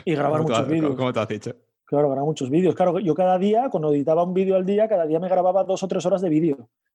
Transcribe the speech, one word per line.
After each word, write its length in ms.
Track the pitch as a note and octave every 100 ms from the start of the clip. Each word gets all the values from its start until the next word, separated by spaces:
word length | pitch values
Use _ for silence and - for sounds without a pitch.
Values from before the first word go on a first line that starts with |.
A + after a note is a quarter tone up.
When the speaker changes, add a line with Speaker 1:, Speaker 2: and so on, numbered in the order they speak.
| -
Speaker 1:
Y 80 |
grabar 280 | D3 C#3+ D#3
Speaker 2:
Como 60 | D#3
tú 40 |
Speaker 1:
muchos 120 | A2+ B2
Speaker 2:
has, 60 |
Speaker 1:
vídeos. 240 | D#3+ D3 C3
Speaker 2:
como 180 | B2+
tú 60 | A2+
has 80 | G#2
dicho. 280 | G#2 A#2 - _ _ _
Speaker 1:
Claro, 220 | C#3+ D3
grabar 160 | C3+ D3
muchos 240 | D3 B2+
vídeos. 240 | D#3 F3+ B2+
Claro, 240 | F3+ F3
yo 140 | F3+
cada 240 | D3+ F#3 F#3
día, 320 | G3+ A3 C4
cuando 240 | F3+ D3+
editaba 300 | D3 C#3 D#3+
un 100 | F3
vídeo 220 | F#3 F#3+ F#3+
al 100 | F#3
día, 220 | G3+ G#3+
cada 180 | F#3+ D#3+
día 140 | D#3+
me 100 | F3+
grababa 340 | F3+ F3+ F#3+
dos 200 | F#3 F#3
o 40 | F#3+
tres 180 | F#3 E3+
horas 160 | F#3
de 80 | F#3
vídeo 400 | D3+ E3 C#3 A#2 _ _